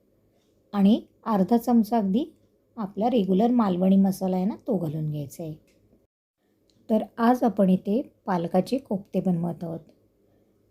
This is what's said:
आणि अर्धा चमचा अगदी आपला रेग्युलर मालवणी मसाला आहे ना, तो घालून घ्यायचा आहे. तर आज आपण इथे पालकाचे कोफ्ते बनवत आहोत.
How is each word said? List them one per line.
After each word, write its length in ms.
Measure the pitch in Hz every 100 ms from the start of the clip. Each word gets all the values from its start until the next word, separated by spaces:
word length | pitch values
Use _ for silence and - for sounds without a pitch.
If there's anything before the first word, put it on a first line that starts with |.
| _ _ _ _ _ _ _
आणि 260 | 202 196 262 - _ -
अर्धा 320 | 208 185 240
चमचा 400 | 233 240 208 233
अगदी 280 | 196 202 330 _ _ _ _ -
आपला 320 | 208 - 233
रेग्युलर 420 | 247 185 185 240
मालवणी 440 | 247 208 180 185 196
मसाला 380 | 196 185 190 185
आहे 100 | 190
ना, 100 | 320
तो 200 | - 196
घालून 340 | 165 156 156
घ्यायचा 320 | 151 143 -
आहे. 100 | 165 156 _ _ _ _ _ _ _ _ _ _ _ _ -
तर 140 | 220 - -
आज 240 | 226 247
आपण 260 | 247 - 190
इथे 320 | 185 - 214 302 _ -
पालकाचे 520 | 180 170 185 185 247
कोफ्ते 400 | - 196 - 190
बनवत 420 | 190 175 170 165
आहोत. 160 | 170 160 - _ _ _ _ _ _ _ _